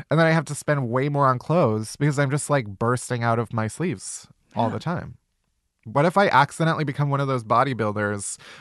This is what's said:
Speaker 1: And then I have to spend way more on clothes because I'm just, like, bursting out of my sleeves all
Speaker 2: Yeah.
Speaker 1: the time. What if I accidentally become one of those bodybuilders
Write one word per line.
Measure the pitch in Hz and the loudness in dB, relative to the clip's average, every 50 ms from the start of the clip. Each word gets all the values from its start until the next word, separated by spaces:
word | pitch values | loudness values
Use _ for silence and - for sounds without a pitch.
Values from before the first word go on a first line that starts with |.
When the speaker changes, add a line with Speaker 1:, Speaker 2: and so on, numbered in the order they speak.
| - - | -6 -2
Speaker 1:
And | 139 156 | 2 2
then | 165 | 4
I | 160 | 4
have | 160 165 143 | 4 2 0
to | - 147 | -2 -8
spend | - - - 151 143 131 113 | -8 -2 -2 0 0 0 -2
way | 117 131 139 147 | 0 0 0 0
more | 143 143 143 | 0 2 2
on | 131 127 120 | 2 2 0
clothes | - - 156 180 165 117 110 107 110 - - | -2 0 2 2 4 2 2 0 -2 -6 -6
because | - 143 151 143 131 | -2 0 0 2 2
I'm | 143 131 | 0 0
just, | 139 147 - - | 0 -2 -2 0
like, | 147 139 120 | 0 0 0
bursting | 104 98 - 113 117 123 120 - - 127 120 117 | -2 -6 -2 0 0 0 0 -2 -4 -4 -2 0
out | 117 117 117 | 0 2 0
of | 117 - - | 0 -2 -2
my | 113 110 | -4 -4
sleeves | 107 - - 156 185 127 92 - - - - - - - _ _ _ - | -4 -4 -4 -4 -4 -4 -6 -8 -12 -14 -14 -16 -20 -20 _ _ _ -4
all | 208 233 220 | -2 -2 -2
Speaker 2:
Yeah. | 104 | -2
Speaker 1:
the | 107 | -4
time. | - 156 180 120 - - 123 _ _ _ _ _ _ _ _ _ _ _ _ _ - | -6 -6 -6 -6 -8 -10 -14 _ _ _ _ _ _ _ _ _ _ _ _ _ -14
What | 113 107 139 147 | -4 0 2 2
if | 180 175 196 | 4 4 4
I | 202 190 | 4 6
accidentally | - 131 143 - - - 165 160 160 - 156 | 6 4 4 4 2 -2 0 0 0 0 -2
become | 139 135 - 147 143 | -4 -2 -2 -2 0
one | 139 135 | 0 -2
of | 139 135 | 0 0
those | 135 127 113 | -2 -2 0
bodybuilders | 107 117 117 131 139 131 104 113 107 104 104 104 101 104 104 101 - - - - - - - | 2 2 2 4 2 0 -2 -2 -2 0 -2 -2 -2 -2 -4 -6 -8 -12 -12 -16 -20 -20 -20